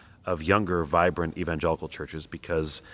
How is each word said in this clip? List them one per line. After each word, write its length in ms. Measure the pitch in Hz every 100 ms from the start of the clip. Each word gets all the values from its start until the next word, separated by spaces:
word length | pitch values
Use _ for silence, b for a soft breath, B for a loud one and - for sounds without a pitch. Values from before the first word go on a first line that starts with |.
| b b -
of 160 | 87
younger, 400 | 78 101 98 87 78
vibrant 500 | 85 90 85 82 -
evangelical 480 | 87 80 85 80 78
churches 400 | - 76 80 76
because 560 | 80 - 82 78 - B